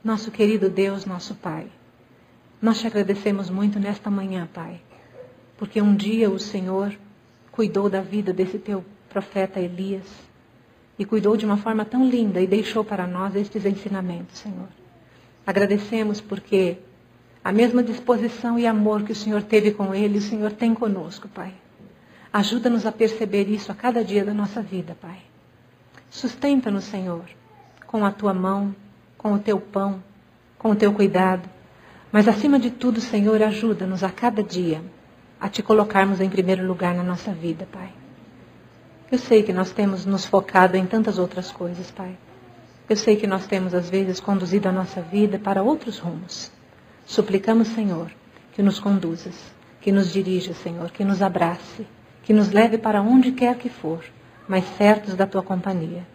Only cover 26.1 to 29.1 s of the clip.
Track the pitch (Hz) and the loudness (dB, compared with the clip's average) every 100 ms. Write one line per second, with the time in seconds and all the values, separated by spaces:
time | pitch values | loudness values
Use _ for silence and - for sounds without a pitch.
26.1 | - 247 - 285 277 233 196 190 196 185 | -8 -8 -2 2 2 2 -4 -4 -8 -6
27.1 | 170 175 - _ - - _ - 220 202 | -8 -10 -20 _ -20 -20 _ -6 0 0
28.1 | 202 208 185 190 196 202 196 - - _ | 0 -2 0 0 0 -2 -6 -16 -20 _